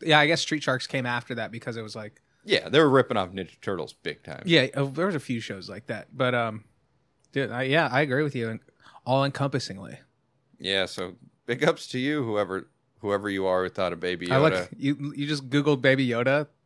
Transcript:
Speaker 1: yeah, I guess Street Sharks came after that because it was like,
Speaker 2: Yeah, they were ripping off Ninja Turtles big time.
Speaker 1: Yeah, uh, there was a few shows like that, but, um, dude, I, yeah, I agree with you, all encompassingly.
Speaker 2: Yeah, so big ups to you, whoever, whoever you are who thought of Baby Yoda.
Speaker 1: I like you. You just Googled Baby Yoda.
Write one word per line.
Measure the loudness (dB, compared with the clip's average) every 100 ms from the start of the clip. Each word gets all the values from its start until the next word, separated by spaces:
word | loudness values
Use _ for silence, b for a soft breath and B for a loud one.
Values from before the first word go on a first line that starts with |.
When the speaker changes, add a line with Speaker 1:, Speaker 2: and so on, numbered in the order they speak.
Speaker 1:
yeah, | 4 6
I | 6
guess | 4
Street | 0 -2
Sharks | 0 -2 -2
came | -4 -2
after | -4 -4 -8
that | -8
because | -8 -10 -10
it |
was | -10
like, | -12 -14 -18 _ _
Speaker 2:
Yeah, | 0 0 4
they | 6
were | 8
ripping | 6 4 2
off | -2
Ninja | -4 -10 -10
Turtles | -8 -6 -6
big | -8 -10 -10
time. | -12 -10
Speaker 1:
Yeah, | 2 4 4
uh, | 0 -4
there | -2 -2
was |
a | -2
few | -4 -6
shows | -6 -10 -12
like | -14 -10
that, | -10 -10 -2
but, | 0
um, | 0 -2 -6 -14 _ _ _ _ _ _
dude, | -4 -4
I, | -4
yeah, | 0 2 2
I | 2
agree | 2 0
with | -2
you, | -2 -6 -6 -12 _ B B
all | 0 0
encompassingly. | 0 0 -2 -2 -6 -10 -14 -16 _ _ _ _ _ _
Speaker 2:
Yeah, | -2 0 0
so | -4 -10 -10 -20 _ -6
big | 0
ups | 0 0 -4
to | -4
you, | -2 -2
whoever, | -2 0 0 -4 -8 _ _ _
whoever | -2 0 0
you | 0 2
are | 2
who | 0
thought | -2 -4
of | -2
Baby | -4 -4 0
Yoda. |
Speaker 1:
I | 4
like | 4 2 -2 -4
you. | -4 -4 -6
You | -6 -4
just | -4 -2
Googled | 0 2 4
Baby | 4 4 2
Yoda. | 0 2 0 -2 _